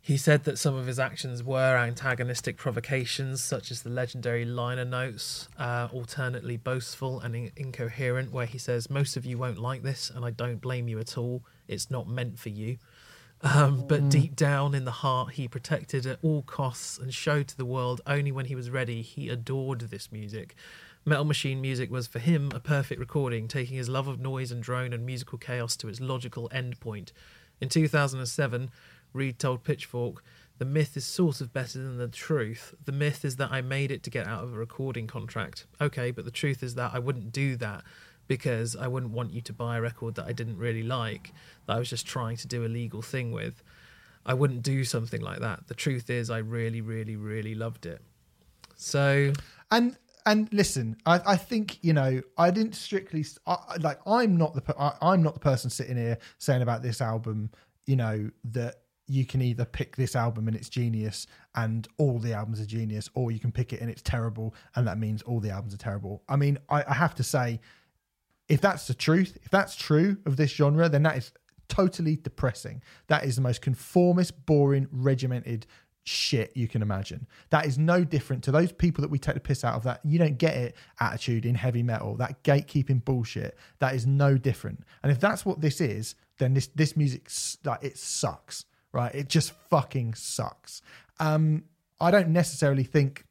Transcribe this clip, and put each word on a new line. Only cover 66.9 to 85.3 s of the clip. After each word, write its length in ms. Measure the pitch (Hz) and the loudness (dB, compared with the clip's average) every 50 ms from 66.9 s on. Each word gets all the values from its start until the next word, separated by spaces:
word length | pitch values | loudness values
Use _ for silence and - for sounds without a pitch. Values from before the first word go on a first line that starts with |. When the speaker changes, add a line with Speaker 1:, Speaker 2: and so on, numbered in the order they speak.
| 139 | 2
Speaker 2:
have 180 | 123 170 156 - | 2 2 2 2
to 80 | - 123 | 0 -2
say, 360 | - - 143 123 120 117 113 - - - _ _ _ _ _ _ _ _ _ _ _ _ _ _ | 0 2 2 2 0 -2 -4 -8 -14 -20 _ _ _ _ _ _ _ _ _ _ _ _ _ _
if 140 | - 156 139 | 2 2 6
that's 260 | - 202 180 - - | 6 4 2 2 -2
the 80 | - 127 | -4 -4
truth, 420 | - - - 156 180 190 - - - _ | 0 4 6 6 6 6 2 0 -16 _
if 80 | - | 4
that's 240 | - 196 196 - - | 4 4 4 4 -4
true 420 | - - - 156 151 165 202 196 202 - | -12 2 4 6 6 6 6 2 0 0
of 120 | 156 135 | -2 2
this 140 | 131 156 139 | 4 4 2
genre, 380 | - - 147 143 147 156 170 170 | 4 4 4 6 6 6 6 6
then 140 | 143 143 151 | 6 6 6
that 140 | 160 - | 4 4
is 140 | 127 113 - _ _ _ _ _ - _ | 0 -4 -6 _ _ _ _ _ -20 _
totally 480 | _ - - 190 180 - - 170 156 156 | _ 2 4 4 4 4 2 0 0 0
depressing. 640 | 143 - - - - - 127 104 - - 123 156 127 - - - - _ | 0 -2 -8 -4 0 0 0 0 -2 -10 -12 -12 -12 -14 -16 -20 -20 _
That 180 | - 156 - - | 2 2 2 2
is 100 | 139 117 | 0 0
the 60 | 123 | 2
most 200 | 135 123 120 - | 2 0 0 0
conformist, 840 | - 139 127 - - - - 180 175 180 175 180 180 170 - - - | 0 -2 -2 -2 -4 2 4 6 6 8 6 4 2 0 -2 -10 2
boring, 420 | - 156 147 143 139 139 135 135 135 | 4 6 6 8 6 6 4 2 0
regimented 760 | - 127 127 135 135 127 131 127 127 123 - 127 117 110 113 _ - - _ _ _ _ _ | -2 0 2 2 2 2 0 -2 -2 -2 -4 -4 -6 -6 -6 _ -20 -20 _ _ _ _ _
shit 480 | - - - - - - 113 110 - _ | -6 -4 -2 0 2 2 0 0 -2 _
you 120 | 131 117 | -2 -2
can 160 | 113 - 113 107 | 0 0 0 2
imagine. 440 | 104 101 95 101 - - - - - _ - - _ | 2 0 -2 -2 -6 -8 -10 -10 -12 _ -20 -2 _
That 160 | 156 151 160 | 2 4 4
is 140 | 151 131 135 | 2 2 4
no 240 | 156 165 175 180 180 | 4 6 6 6 4
different 400 | 147 160 143 - - 135 123 - | 4 2 0 0 0 -6 -2 0
to 80 | - | 4
those 200 | 135 151 170 180 | 4 6 4 4
people 300 | - - - 175 156 - | 2 2 2 2 4 2
that 80 | 139 - | 0 0
we 80 | 151 | 0
take 160 | 135 - - 135 | 0 0 0 -2
the 60 | - | -2
piss 240 | - - 139 - - | 0 -2 -2 0 0
out 100 | 120 117 | -2 -2
of, 100 | 120 113 | 0 -2
that 180 | 127 120 - - | -2 -4 -2 0
"you 160 | 151 151 170 | 2 4 6
don't 180 | 170 151 143 | 4 4 4
get 180 | 120 160 160 - | 4 2 2 2
it" 200 | 127 123 117 - - - _ _ - | 0 -4 -4 -6 -12 -20 _ _ -2
attitude 480 | 117 110 - 110 - - 120 113 113 | 0 0 0 -2 -2 0 0 0 2
in 80 | 117 123 | 2 0
heavy 260 | 107 - 131 117 120 | 2 2 0 2 2
metal, 340 | 120 123 113 110 104 104 110 | 0 0 0 -2 -2 -4 -2
that 260 | 113 123 - 139 _ _ | -2 -4 -4 -4 _ _
gatekeeping 600 | - 139 143 143 - - 147 131 - 135 123 117 | 4 4 4 4 2 0 0 2 4 2 2 2
bullshit. 540 | - 135 123 117 113 - - - - - _ - - _ _ | 2 0 0 0 -2 -4 -6 -6 -8 -10 _ -20 -20 _ _
That 160 | 143 131 135 | 0 0 0
is 100 | 127 113 | 2 2
no 320 | 131 139 139 143 139 139 | 2 4 6 6 6 6
different. 460 | 131 - 135 - - - 107 104 - - _ - _ | 6 4 2 -2 0 -4 -10 -10 -10 -16 _ -16 _
And 100 | - 139 | 2 2
if 80 | 143 123 | 4 4
that's 240 | 165 208 | 4 2